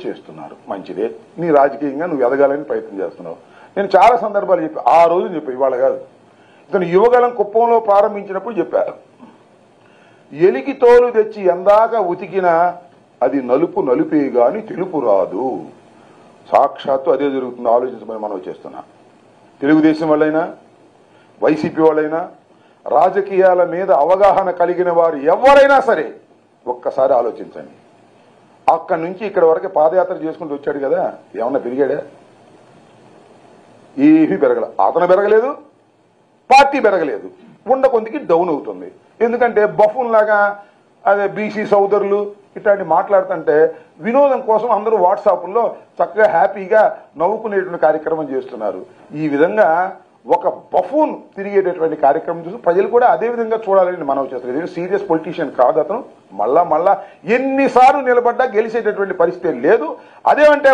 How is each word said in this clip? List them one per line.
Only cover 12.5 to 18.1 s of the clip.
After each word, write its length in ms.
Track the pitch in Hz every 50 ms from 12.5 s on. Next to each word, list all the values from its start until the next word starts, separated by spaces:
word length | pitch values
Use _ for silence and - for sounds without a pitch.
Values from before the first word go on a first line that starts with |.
| 165 165 175 180 175 - - - _ _ _ _ _ _ 120
అది 140 | 131 139 139 123 123
నలుపు 280 | 127 143 170 175 - 202 175 139
నలుపే 320 | - 156 160 - 160 147 139 127 113
గాని 240 | 120 117 127 180 220 214 214
తెలుపు 300 | - 202 - - - 147 123
రాదు. 380 | 113 98 95 90 87 87 101 127 131 110 87 76 71 - - _ _ _ _ _ - - _ _ - _ _ _ -
సాక్షాత్తు 580 | - 107 135 139 - - - 143 135 135 - 165 139
అదే 120 | 135 147 139 135
జరుగుతుంది. 340 | 135 127 120 120 120 120 117 117
ఆలోచించమని 460 | 123 123 - 113 110 104 113